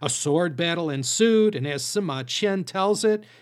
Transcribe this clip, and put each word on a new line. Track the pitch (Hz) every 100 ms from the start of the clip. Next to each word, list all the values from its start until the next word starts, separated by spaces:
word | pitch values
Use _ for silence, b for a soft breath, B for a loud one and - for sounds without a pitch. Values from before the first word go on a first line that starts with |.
A | 139
sword | - 147 151 175 131
battle | 170 170 160
ensued, | 139 131 - 226 220 214
and | 151 139
as | 143
Sima | - 208 185 135
Qian | 127 - 208 196 180
tells | 190 190 208
it, | 220 214 214 B